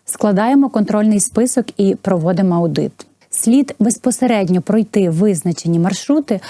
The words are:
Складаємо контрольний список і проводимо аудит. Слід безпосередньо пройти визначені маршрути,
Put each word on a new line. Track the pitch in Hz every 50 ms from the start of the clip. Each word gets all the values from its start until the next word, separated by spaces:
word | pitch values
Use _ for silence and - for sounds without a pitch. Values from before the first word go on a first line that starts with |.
| _
Складаємо | - - - - 208 196 190 220 240 277 277 277 247
контрольний | - 220 208 - 220 208 214 214 208 202
список | - - - 220 240 247 - 254 226 - -
і | - 202 190 190
проводимо | - - 196 190 170 156 175 180 180 196 185 170
аудит. | 170 170 165 143 151 151 156 - _ - _ _ _ _ - -
Слід | - - 226 240 277 277 - - -
безпосередньо | 208 233 226 - - 254 233 - 254 247 233 208 190 165 180 180 -
пройти | - 202 226 214 - - 208 190 175
визначені | 160 160 208 214 190 151 - 175 165 - - 170 170 165
маршрути, | 170 190 190 - - - 285 311 285 - 220 190 -